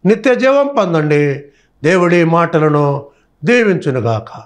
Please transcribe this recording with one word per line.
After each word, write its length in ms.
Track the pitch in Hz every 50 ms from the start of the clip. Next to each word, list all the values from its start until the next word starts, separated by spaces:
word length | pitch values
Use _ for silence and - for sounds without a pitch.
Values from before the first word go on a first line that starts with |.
| -
నిత్య 280 | 180 220 214 214 277 247
జీవం 360 | 208 247 262 277 285 277 277 285 -
పొందండి." 640 | 202 180 165 156 151 151 151 147 147 143 135 135 143 - _ _ _ _ _ _ -
దేవుడి 400 | 156 185 185 175 170 175 175 170
మాటలను 800 | 165 165 170 170 160 - 156 156 151 147 147 147 143 139 139 - - _ _ _ _ _ _ 147
దీవించునుగాక. 1000 | 175 240 247 226 208 185 165 - 151 127 127 107 117 113 104 - - - - -